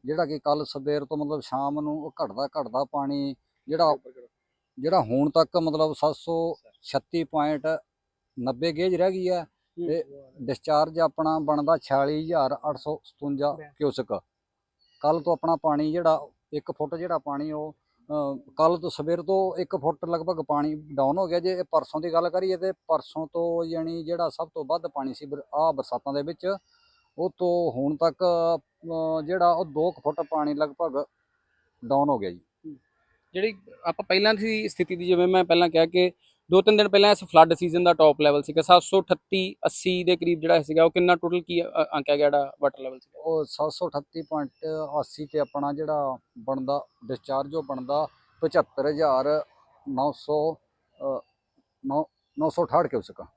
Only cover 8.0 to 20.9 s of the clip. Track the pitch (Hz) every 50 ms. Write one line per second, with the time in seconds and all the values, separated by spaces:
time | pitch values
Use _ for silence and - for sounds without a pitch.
8 | _ _ _ _ _ _ _ 135 120 131 127 120 156 170 156 151 180 185 185 165
9 | 180 190 190 190 180 180 180 175 160 _ _ _ _ _ _ 170 175 165 156 170
10 | 156 139 139 139 - _ _ 151 123 123 131 - _ 160 151 147 156 165 160 165
11 | 165 151 _ - 156 156 160 160 151 143 151 147 143 151 165 143 - - 139 135
12 | 139 143 151 156 160 160 175 156 135 131 139 - - 151 143 - - 151 156 147
13 | _ - _ _ 147 143 143 135 143 147 139 - 151 147 _ _ 151 139 - -
14 | 120 - 107 95 _ _ _ _ _ _ _ _ _ _ _ _ _ _ _ _
15 | - 147 160 170 143 175 165 - - 165 165 151 - 160 147 147 151 156 156 175
16 | 170 160 160 143 143 - _ _ _ _ 151 147 _ - - _ 151 151 170 160
17 | 175 180 170 151 _ 143 143 139 147 156 151 151 151 156 147 _ _ _ _ _
18 | _ - 147 151 143 139 139 131 - - _ - 156 160 175 165 156 170 - -
19 | 147 156 170 170 160 165 190 190 190 185 175 180 180 - - 156 127 160 160 _
20 | - 170 170 165 160 175 180 160 151 - 147 147 147 151 156 151 151 151